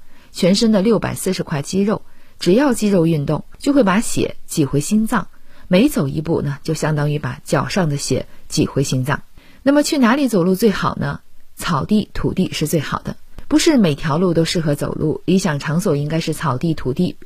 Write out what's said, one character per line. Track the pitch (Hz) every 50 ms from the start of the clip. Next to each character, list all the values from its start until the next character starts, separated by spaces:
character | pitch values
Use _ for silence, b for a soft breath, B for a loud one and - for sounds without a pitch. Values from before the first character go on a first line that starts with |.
| b b b b b b b
全 | - - 175 190
身 | 196 233 220 220
的 | 202 180
六 | 233 226 175
百 | - 127 123
四 | 123 - 185 185
十 | - 165
块 | - 165 139 143
肌 | - - 185 202
肉， | 202 208 - b b b b b b b b
只 | - 175 180
要 | 233 294 285 240
肌 | - 208 208
肉 | 196 185 160
运 | 165 165 151 143
动， | 139 151 143 - - - -
就 | - 285 277
会 | 285 240
把 | 190 180 208
血 | 240 - - - - - - - -
挤 | - - - 147
回 | 135 - 139
心 | 147 - 208 214 220
脏。 | 220 - 214 - - b b b b b b b b 180
每 | 180 233 294
走 | 294 247 160 135
一 | 143 151
步 | 151 160 165 - -
呢， | 143 143 143 -
就 | - 156
相 | 151 - 147 156
当 | 147 147 147 147
于 | 147
把 | - 127 123 - -
脚 | - - 147 127 131
上 | - 220 175 156
的 | 143
血 | 139 - - 131 - - b b b b b
挤 | - - 139
回 | 98 - 131 143
心 | - - 131 127
脏。 | 143 139 - - - b b b b b b b
那 | 262
么 | 285 294 294
去 | - 330 294
哪 | 254 214 240
里 | 294 285
走 | 247 214 190 165
路 | 185 190
最 | 185 233 220 185
好 | - - - - -
呢？ | - 143 156 - - - - - - - -
草 | - - - 175 135 -
地、 | - 208 214 - - -
土 | - - 143 -
地 | - 185 -
是 | - - 160
最 | 151 - 160
好 | 135 - - -
的。 | - - - - - - B B B
不 | B -
是 | 302 - 349 311 254
每 | 208 165 143
条 | 139 - 165 139 160
路 | 190 185 165
都 | 170 165
适 | - - 180
合 | 151 156 147
走 | - 147 - -
路， | - - 156 139 - -
理 | - 180 190
想 | - 185 147 139
场 | - - 147 170
所 | 185 196 151
应 | 143 143 151
该 | 160 160
是 | - - 156
草 | - - 160 127 127
地、 | - 170 156
土 | - - 131 123
地， | - 180 175 - - -